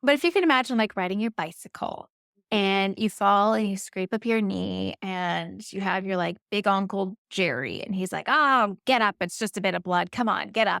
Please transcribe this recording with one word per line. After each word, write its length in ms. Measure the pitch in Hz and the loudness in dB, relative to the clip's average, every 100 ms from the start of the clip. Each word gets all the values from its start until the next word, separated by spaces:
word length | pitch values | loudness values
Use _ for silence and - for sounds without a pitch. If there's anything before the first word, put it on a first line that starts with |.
but 100 | 254 | 4
if 80 | 285 | 2
you 80 | 349 | 4
can 120 | 370 | 2
imagine, 340 | 349 262 254 240 | 4 4 2 0
like, 180 | 220 | 0
riding 240 | - 180 196 | 0 -2 -2
your 120 | 226 | -4
bicycle 760 | 220 165 170 - - - - - _ _ _ _ | -4 -8 -8 -18 -8 -8 -8 -14 _ _ _ _
and 460 | 214 196 196 196 196 | 0 2 2 0 0
you 100 | 220 | -2
fall 440 | - 202 202 202 | 2 4 6 6
and 160 | 220 214 | 2 0
you 80 | 196 | -4
scrape 360 | - - 185 | -8 -6 -4
up 120 | 226 | -4
your 160 | 226 226 | 0 0
knee 540 | 208 190 185 185 190 - | 0 -2 -4 -2 -4 -6
and 600 | 190 185 180 170 170 190 220 | -8 -4 -2 -2 -4 -12 -12
you 100 | 190 | -6
have 240 | 196 185 | -2 -2
your, 120 | 190 185 | -2 -2
like, 200 | 175 175 _ | -2 -4 _
big 160 | 208 208 | -2 2
uncle 480 | 196 196 196 196 202 _ | 2 0 -2 -4 -6 _
Jerry, 520 | - 180 123 131 - | -2 0 0 -4 -6
and 140 | - | -6
he's 160 | 190 185 | -4 -4
like, 140 | 160 - | -6 0
Oh, 500 | 277 294 262 208 190 | 2 4 4 2 -2
get 160 | - 254 | 0 2
up! 140 | 214 196 | 2 0
It's 160 | 180 - | -6 -4
just 200 | 214 - | -6 -2
a 40 | |
bit 140 | 190 | -2
of 80 | 180 | -2
blood. 280 | 180 180 175 | 0 0 0
Come 180 | - 233 | -2 0
on, 200 | 196 - | 0 -2
get 180 | - 220 | 0 0
up. 140 | 180 | 2